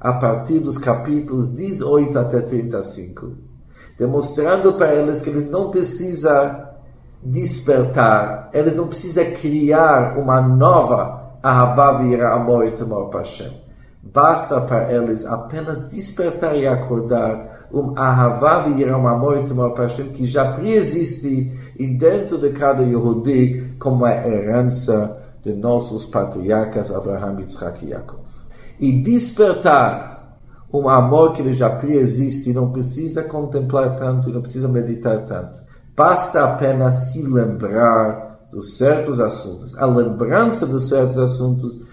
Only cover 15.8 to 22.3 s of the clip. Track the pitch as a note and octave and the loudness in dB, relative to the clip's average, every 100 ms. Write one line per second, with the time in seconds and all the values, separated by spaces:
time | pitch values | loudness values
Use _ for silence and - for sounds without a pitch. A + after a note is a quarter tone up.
15.8 | - A3 G3 - E3+ E3 D#3+ D3 C3+ B2+ | -10 -12 -8 -4 -4 -2 -2 0 0 0
16.8 | B2+ A#2 A2+ A#2+ A2+ A2 - - - C#3 | -2 -4 0 0 0 -4 -10 -20 -6 -4
17.8 | C3+ B2+ C3 B2+ A#2+ A#2 D3 F3 D3+ C3+ | -4 -2 2 4 2 2 2 2 2 0
18.8 | C3 C3 B2 A#2+ C#3+ C#3 C3+ B2 A#2+ A#2+ | 0 2 2 2 0 0 -2 -2 -2 -2
19.8 | A#2 C3 C#3 - B2 C#3 C3 B2+ G3+ A3 | -4 -4 -10 -6 -2 0 0 -2 0 2
20.8 | D3 E3 C#3 - C#3 C3 C3 - - - | 2 -2 -4 -4 -4 -2 -4 -8 -14 -8
21.8 | C3+ B2+ D#3+ G3+ G3 | -4 2 4 2 0